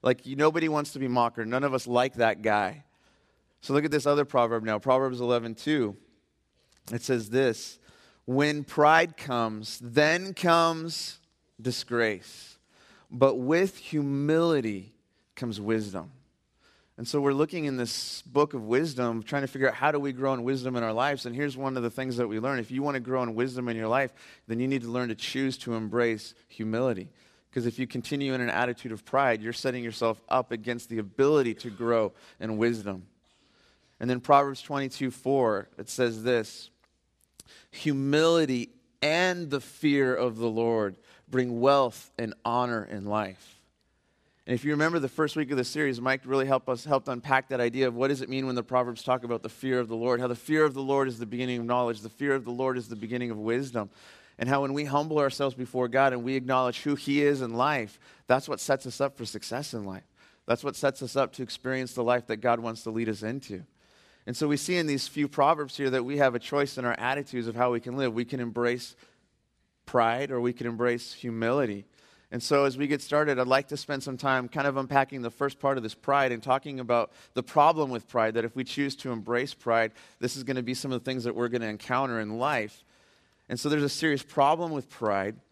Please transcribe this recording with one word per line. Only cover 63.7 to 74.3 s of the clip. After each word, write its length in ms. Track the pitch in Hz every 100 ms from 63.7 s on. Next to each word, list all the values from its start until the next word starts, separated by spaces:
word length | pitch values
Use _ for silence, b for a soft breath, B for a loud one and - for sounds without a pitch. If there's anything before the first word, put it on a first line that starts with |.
| _ b b b b -
And 100 | 123
so 100 | 151
we 120 | 143
see 180 | - 180
in 100 | 160
these 220 | 139 -
few 180 | - 143
Proverbs 520 | 143 143 160 143 -
here 100 | 139
that 160 | 131
we 140 | 123 143
have 160 | 139
a 40 | 120
choice 380 | - 147 139 -
in 80 |
our 140 | 123 117
attitudes 480 | 120 135 135 127 117
of 100 | 117
how 160 | 123
we 80 | 120
can 160 | 117 127
live. 160 | 131
We 140 | 110 120
can 140 | 131
embrace 540 | 120 113 120 123 123 - b b b _ _ _ _ _ -
pride 440 | 127 113 120 139
or 100 | 127
we 120 | 120
can 140 | 123 120
embrace 480 | 113 123 117 -
humility. 720 | - 123 113 113 135 127 101 101 b b b b
And 100 | 120
so 220 | - 143
as 140 | 139 131
we 80 | 143
get 160 | 143
started, 360 | - 147 151 131
I'd 80 | 127
like 220 | 131 139
to 80 | 147
spend 260 | - 139
some 140 | 135 127
time 320 | 139